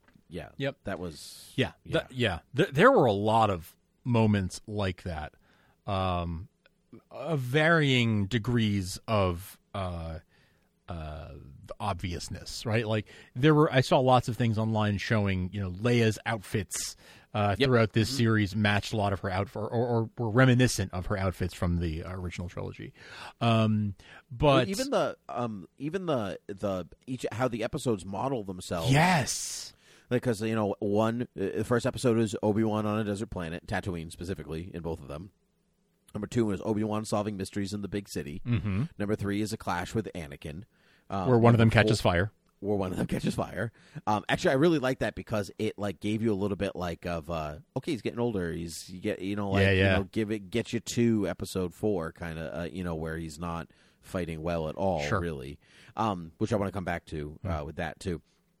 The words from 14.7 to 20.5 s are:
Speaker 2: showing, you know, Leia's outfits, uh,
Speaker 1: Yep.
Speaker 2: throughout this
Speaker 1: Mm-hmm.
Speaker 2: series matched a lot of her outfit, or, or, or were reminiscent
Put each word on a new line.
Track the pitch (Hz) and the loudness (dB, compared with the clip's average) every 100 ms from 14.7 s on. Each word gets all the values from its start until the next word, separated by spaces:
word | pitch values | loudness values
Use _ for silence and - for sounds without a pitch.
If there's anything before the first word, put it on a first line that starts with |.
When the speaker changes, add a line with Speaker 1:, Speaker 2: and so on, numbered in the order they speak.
| 110 107 101 | 2 2 0
Speaker 2:
showing, | - 113 101 92 90 | 2 2 2 0 -2
you | 101 | -4
know, | 98 | -6
Leia's | 90 120 120 113 104 - | -2 2 4 4 2 -2
outfits, | 113 - 113 90 - - - - - _ | -6 -4 -4 -4 -6 -8 -10 -20 -20 _
uh, | 107 104 98 | 0 2 4
Speaker 1:
Yep. | 135 | 4
Speaker 2:
throughout | 120 113 | 6 4
this | 120 107 | 4 2
Speaker 1:
Mm-hmm. | 131 | 2
Speaker 2:
series | 113 110 101 110 | 4 4 2 2
matched | 104 104 - | 2 2 0
a | 110 | 0
lot | 101 | 0
of | 98 | 0
her | 98 | -2
outfit, | 92 101 107 | -2 -2 -4
or, | 107 | -4
or, | 117 120 | 0 2
or | 117 110 - | 2 0 -2
were | 117 | 2
reminiscent | 107 131 | 6 8